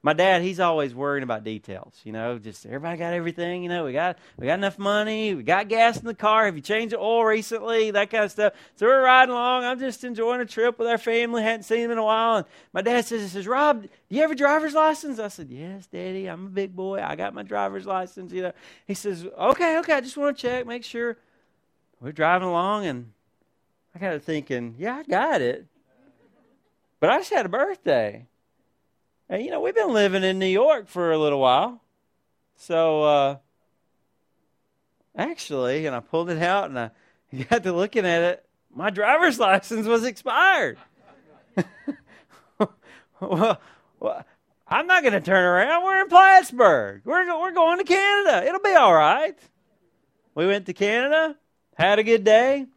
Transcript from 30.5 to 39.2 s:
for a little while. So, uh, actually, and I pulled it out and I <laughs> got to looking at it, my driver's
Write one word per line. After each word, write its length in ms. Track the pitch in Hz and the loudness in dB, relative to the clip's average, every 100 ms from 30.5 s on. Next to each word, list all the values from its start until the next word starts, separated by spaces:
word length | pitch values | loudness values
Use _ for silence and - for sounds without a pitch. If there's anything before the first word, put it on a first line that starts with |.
| 190 269 285 196 | 2 4 2 -2
for 240 | 180 170 | -4 0
a 60 | 156 | 2
little 240 | 151 143 | 2 2
while. 400 | 131 131 214 240 _ _ _ _ _ _ _ _ | 4 4 2 -6 _ _ _ _ _ _ _ _
So, 480 | - 165 165 156 | -4 0 2 2
uh, 340 | 151 147 139 139 _ _ _ _ _ _ _ _ _ _ _ _ _ _ _ _ _ - | 4 4 2 -4 _ _ _ _ _ _ _ _ _ _ _ _ _ _ _ _ _ -8
actually, 680 | 247 339 - 143 123 143 156 | -8 -8 -8 -6 -4 -4 -4
and 80 | |
I 60 | 123 | -8
pulled 300 | - 160 170 | -6 -6 -4
it 120 | 160 | -4
out 280 | 175 196 180 | -2 -2 -4
and 100 | 127 | -8
I 120 | 113 _ _ _ _ | -10 _ _ _ _
<laughs> 160 | 131 131 | -14 -2
got 140 | 233 | -2
to 100 | 185 | -2
looking 320 | 175 208 233 185 | -2 -2 -2 0
at 160 | 170 | 0
it, 240 | 175 180 _ _ _ | 0 -2 _ _ _
my 160 | 123 190 | -6 -6
driver's 480 | 196 208 302 | -2 2 4